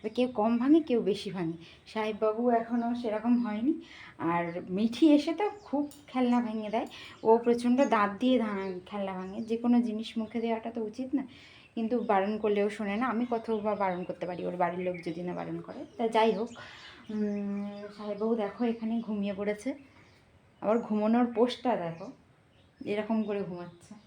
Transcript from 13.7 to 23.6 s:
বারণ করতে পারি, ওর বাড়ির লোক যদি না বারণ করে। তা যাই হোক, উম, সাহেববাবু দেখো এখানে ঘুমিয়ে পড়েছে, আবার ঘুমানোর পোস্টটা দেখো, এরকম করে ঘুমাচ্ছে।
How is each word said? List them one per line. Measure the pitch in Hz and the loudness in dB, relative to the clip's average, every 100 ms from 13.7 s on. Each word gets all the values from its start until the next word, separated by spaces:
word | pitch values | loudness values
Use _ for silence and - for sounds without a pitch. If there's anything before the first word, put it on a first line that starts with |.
| 202 | 0
বারণ | 196 180 | 0 -2
করতে | 175 180 175 | -6 -6 -6
পারি, | 175 180 | -4 -6
ওর | 180 | -2
বাড়ির | 175 180 180 | -2 0 -4
লোক | 175 175 | -4 -6
যদি | 170 180 | -6 -6
না | 170 | -6
বারণ | 170 170 | -6 -8
করে। | - 240 320 - | -10 -14 -14 -4
তা | 226 | 0
যাই | 226 226 190 | 4 4 2
হোক, | 240 - - - - - - | -4 -8 -18 -18 -20 -20 -10
উম, | 214 208 202 202 202 202 202 208 208 | -2 -2 -2 -4 -4 -6 -10 -14 -10
সাহেববাবু | 208 196 220 226 | -8 -2 0 0
দেখো | 202 202 240 | -2 -2 -2
এখানে | 233 226 233 196 | -2 -2 -4 -4
ঘুমিয়ে | 208 202 190 | -4 -2 -2
পড়েছে, | 202 208 254 294 - - - _ _ _ _ _ | -4 -2 -6 -8 -14 -20 -20 _ _ _ _ _
আবার | 196 226 226 | 0 0 2
ঘুমানোর | 214 214 233 240 208 | 0 4 4 4 4
পোস্টটা | 247 - 254 202 | 2 2 -2 0
দেখো, | 170 165 196 - _ _ _ _ _ _ | -2 -6 -12 -16 _ _ _ _ _ _
এরকম | - 208 214 220 | -4 -4 0 -2
করে | 208 202 175 | 0 -2 -4
ঘুমাচ্ছে। | 180 | -8